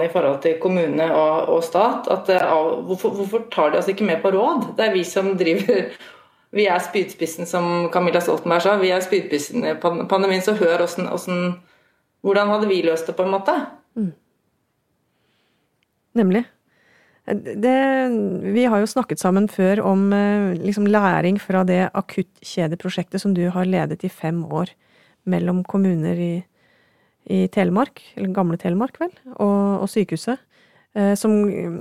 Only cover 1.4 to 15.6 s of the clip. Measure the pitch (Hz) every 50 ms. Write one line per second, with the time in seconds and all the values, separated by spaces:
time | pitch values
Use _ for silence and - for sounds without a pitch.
1.4 | - - 165 165 165 - - 175 208 247 - - - - - - - - 185 180
2.4 | - - 160 156 156 165 - - - 175 185 190 - 208 190 202 196 185 208 226
3.4 | 220 - - - 160 151 - - - 196 196 - 220 190 160 - - 196 190 190
4.4 | 226 294 330 269 - - - - 220 214 196 185 170 175 - 196 190 196 196 175
5.4 | 180 165 165 202 196 - 247 - - - - - - - - - - _ _ _
6.4 | _ - - 202 208 196 175 180 180 - - 208 175 - - - 170 160 - -
7.4 | 175 175 - 180 170 175 175 175 175 170 170 180 180 175 165 175 170 - 160 151
8.4 | - 175 170 175 170 196 208 202 185 185 180 185 185 - 214 180 170 - 151 143
9.4 | 147 - - 240 - 156 156 151 - 170 170 170 - - 196 190 196 196 185 185
10.4 | 185 214 214 - 180 170 170 175 175 170 - - 180 175 175 175 - 185 180 180
11.4 | 180 180 180 175 - _ _ _ _ _ _ _ _ _ _ _ - 190 196 202
12.4 | 208 208 208 214 214 208 190 175 165 165 160 160 - - 165 - 185 190 196 196
13.4 | 196 - 330 311 - - - - _ _ - 233 214 175 151 _ _ _ _ _
14.4 | _ _ _ _ _ _ _ _ _ _ _ _ _ _ _ _ _ _ _ _
15.4 | _ _ _ _